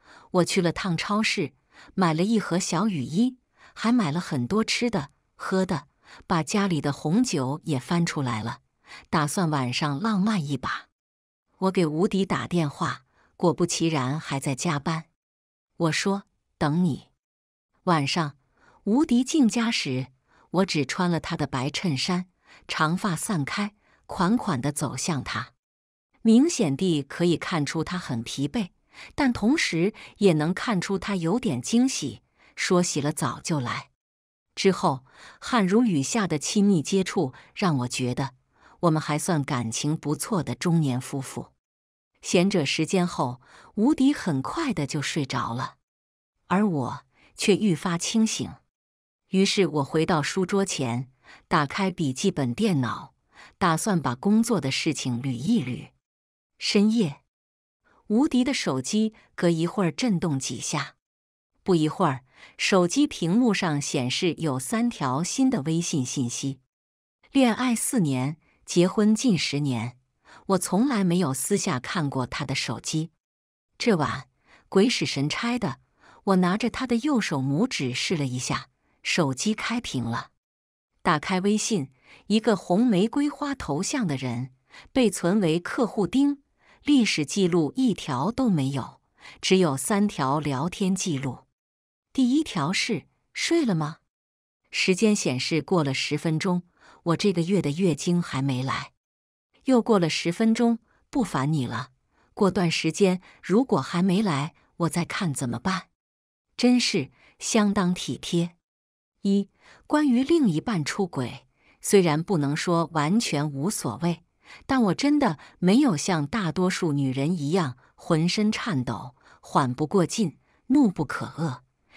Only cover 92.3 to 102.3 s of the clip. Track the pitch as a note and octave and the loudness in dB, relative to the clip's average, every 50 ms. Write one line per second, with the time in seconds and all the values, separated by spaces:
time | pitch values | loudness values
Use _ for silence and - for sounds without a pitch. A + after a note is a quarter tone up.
92.3 | C4 D#4 D4+ - - E3+ C#3 D#3 G3 - - - G#3+ C#3 - _ _ _ _ _ | 4 2 0 0 -2 -2 -2 -2 0 -2 -2 -2 -4 -4 -6 _ _ _ _ _
93.3 | - - - - E4 E4+ D4 A3+ F3+ D#3+ D3+ D3+ D#3+ _ _ _ _ _ _ _ | -8 -4 0 2 2 2 4 2 2 0 -2 -4 -8 _ _ _ _ _ _ _
94.3 | _ _ _ _ _ _ _ _ - - - F#3+ F#3 F#3 A3 G#3+ G#3 - - E3+ | _ _ _ _ _ _ _ _ -4 -2 2 2 2 4 4 2 2 2 0 -2
95.3 | B2 B2+ - - E3 D3+ D3 - F#3+ E3+ D3 C#3 C3 - - - D3 D3+ - E3+ | -2 -2 -2 -2 -2 -2 0 2 2 2 2 2 0 -2 -2 -4 -4 -2 0 0
96.3 | D#3 D#3 - F#3+ F3+ F3 - _ _ _ _ - - _ - E3+ E3 D#3+ - G#3 | 0 0 0 0 0 -2 -2 _ _ _ _ -20 -16 _ -2 -2 0 2 2 0
97.3 | F3+ F3 D#3+ F3 G3+ F3+ C#3+ C#3+ C#3+ E3+ G3 F3 D3 - - F3 F3 F3 E3+ - | 2 2 0 2 2 0 0 0 0 0 2 0 0 0 0 0 0 0 0 -2
98.3 | - C3 C3+ C#3 C3 B2 C3 C3+ - - C3+ - _ _ _ _ _ _ _ _ | -2 -2 -2 0 -2 -2 -2 -4 -4 -6 -8 -10 _ _ _ _ _ _ _ _
99.3 | _ _ _ _ _ _ - - C4 A#3 - - A3 F#3+ E3+ D3+ - - - E3+ | _ _ _ _ _ _ 0 2 4 4 4 4 4 4 2 2 0 -2 -2 -2
100.3 | F3 - A3 A3+ A3+ - A#3+ A#3 A#3 - _ _ _ _ _ - - C#4+ G#3+ - | 0 2 2 2 4 4 2 2 0 0 _ _ _ _ _ -6 -2 -2 -2 -2
101.3 | - C#3 C3 D3 D#3+ C#3+ A#2+ A2+ A2+ A2 B2+ - _ _ _ _ _ _ _ _ | -2 -2 0 0 0 0 -2 -4 -6 -8 -10 -12 _ _ _ _ _ _ _ _